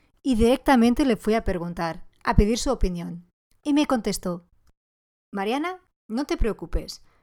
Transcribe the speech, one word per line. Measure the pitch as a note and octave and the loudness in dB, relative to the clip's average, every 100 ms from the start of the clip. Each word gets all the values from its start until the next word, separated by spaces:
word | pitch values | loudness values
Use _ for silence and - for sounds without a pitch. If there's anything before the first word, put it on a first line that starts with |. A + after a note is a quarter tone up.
| _ _ | _ _
y | C#4+ A3+ | 0 2
directamente | A3+ C#4 - B3+ A#3 A#3+ | 4 4 4 6 6 4
le | C#4 G#3 | 0 0
fui | - | 0
a | A3+ | 0
preguntar, | A3 F#3 E3+ F3 E3+ D#3+ - _ | 0 -4 -6 -6 -8 -8 -16 _
a | - F#3 | 2 4
pedir | G#3 A#3+ | 4 2
su | C#4+ | -2
opinión. | A#3+ G3 F3 F3 F3 - _ _ _ | -2 -2 -2 -8 -12 -16 _ _ _
Y | D4+ | 0
me | C#4+ C#4+ | 0 2
contestó, | B3+ G3+ F#3 F#3 F3 - _ _ _ _ _ _ _ _ | 0 -2 -6 -6 -8 -12 _ _ _ _ _ _ _ _
"Mariana, | G3+ G3 C4+ E4+ F#4 _ _ - | -6 -4 -2 -4 -8 _ _ -8
no | A3 D4 | -6 -4
te | E4+ | 0
preocupes, | A#3 F#3+ E3 - C#3 - _ _ | -2 -2 -6 -6 -6 -16 _ _